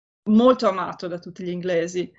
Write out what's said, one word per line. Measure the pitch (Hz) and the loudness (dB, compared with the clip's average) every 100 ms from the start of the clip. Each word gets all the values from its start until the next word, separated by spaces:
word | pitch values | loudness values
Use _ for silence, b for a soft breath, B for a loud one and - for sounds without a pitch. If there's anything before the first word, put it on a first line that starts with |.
| _ _ - | _ _ 0
molto | 214 247 254 220 | 4 6 4 2
amato | 190 170 175 185 | -2 -4 -8 -10
da | 175 | -10
tutti | 175 170 | -12 -12
gli | 180 | -8
inglesi | 175 180 170 170 175 170 | -6 -2 -2 -2 -4 -8